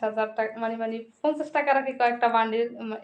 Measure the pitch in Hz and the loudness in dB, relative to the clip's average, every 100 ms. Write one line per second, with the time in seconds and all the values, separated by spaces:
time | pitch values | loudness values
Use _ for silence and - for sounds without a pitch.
0 | 220 214 214 226 220 220 226 226 226 226 | -2 0 -2 -2 -4 -4 -4 -4 -4 -6
1 | 226 _ 302 302 302 294 285 269 269 254 | -10 _ -2 0 -2 0 4 2 2 0
2 | 240 240 240 226 226 220 240 - 226 220 | 0 4 2 4 2 0 -2 -4 -8 -2